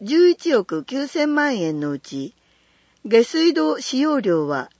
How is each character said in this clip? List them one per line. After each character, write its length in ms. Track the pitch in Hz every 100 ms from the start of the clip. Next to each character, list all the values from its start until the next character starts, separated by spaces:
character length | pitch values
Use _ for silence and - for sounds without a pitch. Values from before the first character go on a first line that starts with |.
十 260 | 202 311 349
一 260 | 339 339
億 300 | 254 185 160
九 220 | - 262 277
千 280 | 339 302
万 220 | 294 294 233
円 240 | 160 151
の 100 | 147
う 80 | 143
ち、 360 | - 139 135 _ _ _ _ _ _ _ -
下 180 | 226
水 300 | 233 320 330
道 260 | 320 311 294
使 200 | - 262
用 200 | 302 294
料 260 | 202 165 147
は 240 | 139 123